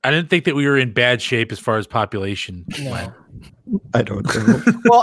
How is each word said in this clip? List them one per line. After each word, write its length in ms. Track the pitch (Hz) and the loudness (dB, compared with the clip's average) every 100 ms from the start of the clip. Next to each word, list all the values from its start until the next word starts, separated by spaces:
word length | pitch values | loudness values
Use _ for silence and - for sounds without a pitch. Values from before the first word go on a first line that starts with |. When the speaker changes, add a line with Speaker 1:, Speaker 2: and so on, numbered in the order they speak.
| 131 | -2
Speaker 1:
I 60 | |
didn't 180 | 156 165 | 0 0
think 160 | 175 175 | 0 0
that 100 | 143 | 2
we 100 | 143 | 2
were 120 | 139 | 2
in 160 | 127 | 2
bad 280 | 107 123 123 | 2 2 2
shape 300 | - 117 113 | 0 -2 -2
as 80 | 107 | -4
far 180 | - 110 | -2 -2
as 100 | 98 | -2
population 760 | 117 104 101 98 101 - 90 - - | -2 -2 -4 -6 -6 -8 -12 -12 -10
Speaker 2:
No. 120 | 135 | -8
Speaker 1:
went. 220 | 120 92 - _ - - - - 196 - 117 | -8 -10 -14 _ -20 -20 -20 -6 -6 -2 -2
Speaker 3:
I 80 | |
don't 200 | 107 101 | -2 -4
know. 380 | 104 - 214 - 240 | -4 0 2 2 2
Speaker 2:
<laughs> 80 | - 233 | 2 4
Well, 160 | 240 | 6